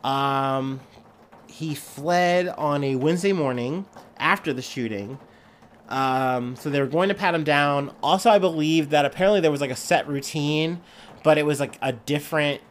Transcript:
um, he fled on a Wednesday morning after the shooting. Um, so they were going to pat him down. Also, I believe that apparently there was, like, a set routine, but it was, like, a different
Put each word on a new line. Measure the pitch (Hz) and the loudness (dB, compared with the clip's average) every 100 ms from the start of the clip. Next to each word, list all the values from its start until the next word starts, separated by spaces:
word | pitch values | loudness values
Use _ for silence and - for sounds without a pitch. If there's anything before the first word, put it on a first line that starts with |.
um, | 127 139 139 135 135 135 135 135 - - - - - - - | -2 0 0 0 0 0 -2 -8 -12 -20 -20 -20 -20 -20 -20
he | - 160 | -10 -8
fled | 143 - - 147 175 180 180 180 | -8 -10 -8 -2 2 4 2 0
on | - 151 143 | -2 -2 0
a | 139 135 | 0 0
Wednesday | 147 170 196 | 0 2 0
morning | 190 139 123 120 165 196 - - - | 0 0 -2 -4 -6 -8 -16 -20 -4
after | 156 196 165 | 0 0 -2
the | 127 | -6
shooting. | 123 - 117 104 101 135 - - - _ - - - | -6 -6 -6 -6 -8 -14 -18 -20 -20 _ -20 -20 -8
Um, | 131 135 131 131 127 123 127 | -2 0 0 0 -2 -4 -8
so | 147 | -4
they | 143 | -2
were | 139 | 0
going | 156 190 | 0 0
to | 196 | 0
pat | 196 | 0
him | 170 151 | 0 2
down. | 143 143 143 143 - | 2 2 0 -4 -4
Also, | 143 185 233 | 0 4 6
I | 208 | 6
believe | 185 160 151 160 147 | 4 2 2 2 2
that | 147 143 | 2 2
apparently | - 190 208 | 2 2 4
there | 165 | 2
was, | 151 | 2
like, | 139 | -2
a | 127 | -6
set | - 170 - | 0 0 0
routine, | 139 135 156 147 151 160 170 - - - - | -6 -6 -4 -2 0 -2 -4 -12 -20 -20 -2
but | 156 151 | 2 4
it | 147 | 2
was, | 139 | 0
like, | 139 - | -4 -4
a | 135 | -4
different | 120 - 147 143 160 147 143 - | -4 -4 -4 -2 -2 0 -2 -8